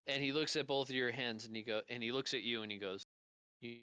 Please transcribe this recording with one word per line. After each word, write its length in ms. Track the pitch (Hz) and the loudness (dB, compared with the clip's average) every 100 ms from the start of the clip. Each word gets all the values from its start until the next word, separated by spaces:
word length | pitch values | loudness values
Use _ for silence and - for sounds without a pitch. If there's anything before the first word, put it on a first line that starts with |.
| - | -2
and 160 | 139 | 0
he 100 | 139 | 2
looks 240 | 143 151 156 | 2 2 0
at 100 | 139 | 2
both 220 | 139 135 | 2 2
of 60 | |
your 160 | 131 123 | 2 2
hands, 360 | 120 123 110 110 | 2 0 -2 -4
and 100 | 110 | -6
he 60 | |
go, 200 | 107 110 - | 0 0 0
and 140 | 120 | -2
he 100 | 117 | 0
looks 220 | 131 135 | 0 2
at 80 | 131 | 0
you, 200 | 107 117 | 0 0
and 80 | 107 | -2
he 80 | 101 | -4
goes, 280 | 98 98 - _ _ _ _ _ | -2 -4 -8 _ _ _ _ _
You, 100 | 117 120 | -10 -8